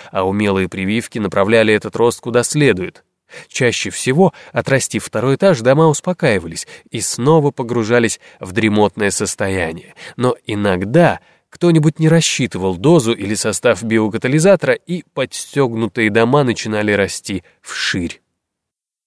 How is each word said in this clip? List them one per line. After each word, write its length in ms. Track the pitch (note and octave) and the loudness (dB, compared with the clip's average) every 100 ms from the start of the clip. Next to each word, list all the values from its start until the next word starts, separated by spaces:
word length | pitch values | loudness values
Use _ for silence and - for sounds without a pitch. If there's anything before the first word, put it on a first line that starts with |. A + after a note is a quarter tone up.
| - | -10
а 160 | G2 F#2+ | -4 -2
умелые 440 | G2+ G#2 G2 F#2 | 0 0 0 -2
прививки 480 | G2 F#2+ A2+ - A#2 | -4 -4 -4 -6 -6
направляли 560 | G2+ G2+ G2+ A2+ A2 | -4 0 2 4 4
этот 220 | G#2+ G#2+ - | 2 0 0
рост 240 | A#2 - | 0 0
куда 220 | B2 A#2+ | -2 -2
следует. 600 | A#2 D3+ C#3+ F#2+ F2 - _ _ _ - - | 0 2 2 0 -4 -12 _ _ _ -20 -12
Чаще 420 | - B2 A2 G#2 | -2 -2 -2 -6
всего, 420 | - - C#3 F#3 - - | -6 -2 2 2 0 -8
отрастив 520 | B2 - C3+ - G#2+ | -6 0 0 -2 -6
второй 300 | - G#2+ B2 | -6 -2 -2
этаж, 260 | C3 G3 C#3+ | 2 2 2
дома 260 | A#2 C#3+ D#3+ | 2 4 4
успокаивались 800 | D3 - F3+ D3 G2+ E2 D#2+ - - _ | 2 -2 -2 0 0 -2 -12 -14 -18 _
и 120 | A#2 | -8
снова 480 | F#2+ - B2 D#3+ C#3+ | -6 -2 2 4 2
погружались 720 | - A#2+ A#2+ G#2+ A#2+ A2+ - - - | -2 -4 -2 2 2 2 -2 -14 -18
в 120 | F#2 | -8
дремотное 580 | F#2 A2 G#2 G2+ - G2+ | 0 2 4 2 2 -2
состояние. 840 | - G2+ - G2 F#2+ E2 E2 - - - - | -2 -4 -4 -4 -2 -4 -6 -14 -20 -16 -4
Но 180 | B2 A#2+ - | -2 -2 -6
иногда 760 | G#2 G#2 F2+ F#2+ D3 D#3+ - _ _ _ | -2 0 0 0 2 2 0 _ _ _
кто-нибудь 480 | - F3 D#3+ D#3 D3+ | -2 2 4 2 2
не 100 | D#3 | 2
рассчитывал 680 | E3 - - - - F#2+ F2 | 2 2 -2 -4 -2 -4 0
дозу 360 | A#2+ E3+ A2+ | 2 4 2
или 220 | G#2+ G2+ | -2 -4
состав 480 | G#2+ - - B2+ G2+ | -4 -4 0 0 0
биокатализатора, 920 | A2+ A2 A2 G#2+ B2+ D3+ F3+ F#3+ C3+ | 0 0 0 -2 -2 2 4 4 2
и 300 | B2 - F3 - | -2 -4 -10 -8
подстёгнутые 960 | - B2+ - - C#3 C3 A2+ A2+ - G#2+ | -6 -6 -8 -6 -2 0 0 -4 0 0
дома 340 | G#2+ A#2 D3 | 2 4 2
начинали 480 | C3 G#2+ A2+ G#2+ G#2 | 2 -2 -4 -2 0
расти 500 | G2+ F#2+ - - F#2+ - _ | 0 0 -4 -8 -10 -10 _
вширь. 600 | - - - G2 E2+ - _ _ _ _ _ _ _ _ | -14 -8 -4 -4 -6 -10 _ _ _ _ _ _ _ _